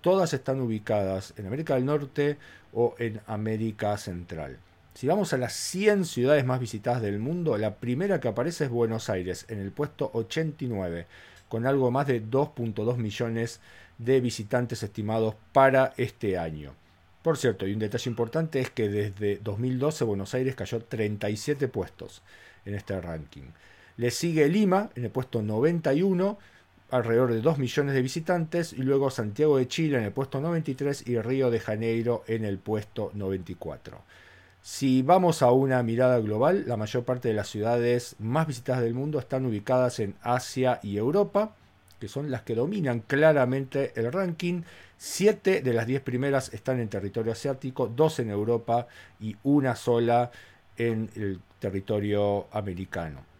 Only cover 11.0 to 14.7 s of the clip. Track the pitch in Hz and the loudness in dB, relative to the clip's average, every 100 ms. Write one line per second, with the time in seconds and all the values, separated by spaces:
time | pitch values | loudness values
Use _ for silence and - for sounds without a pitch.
11 | 82 - - - _ 113 123 139 127 127 | -10 -20 -20 -20 _ -2 0 2 2 2
12 | 143 120 110 131 151 - 117 107 110 123 | 0 0 0 0 0 -4 -6 -2 -2 0
13 | 110 101 117 113 117 - - - - - | -4 -4 -2 -2 -4 -8 -20 -20 -20 -8
14 | 117 131 123 - 104 123 123 | 2 4 2 -4 -2 -2 0